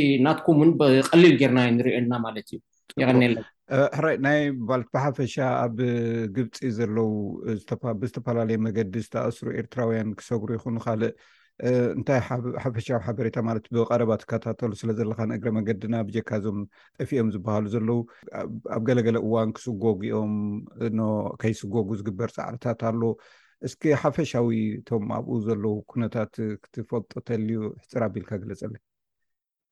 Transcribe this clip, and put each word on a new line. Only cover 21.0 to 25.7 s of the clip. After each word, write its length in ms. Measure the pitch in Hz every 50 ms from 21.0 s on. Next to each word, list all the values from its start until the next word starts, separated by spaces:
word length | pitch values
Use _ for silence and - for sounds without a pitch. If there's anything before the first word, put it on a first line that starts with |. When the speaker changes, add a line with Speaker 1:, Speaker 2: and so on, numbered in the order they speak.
| 110 107 107 104 104 - -
Speaker 2:
ከይስጎጉ 520 | - - 110 110 - - 101 98 117 104 95 113
ዝግበር 340 | 98 98 110 95 92 117 113 -
ፃዕርታት 480 | - - - 117 120 - 120 113 - 120
ኣሎ። 180 | 113 113 113 113 113 107 - - - - _ _ _ _ _
እስኪ 220 | - 127 - - - 156 143
ሓፈሻዊ 520 | 131 - 151 135 - 156 - - 120 120 117 117 113 110 107 104
እቶም 320 | - - - 120 110 101 107
ኣብኡ 240 | 110 110 127 - 123 117
ዘለው 340 | 104 110 113 101 101 110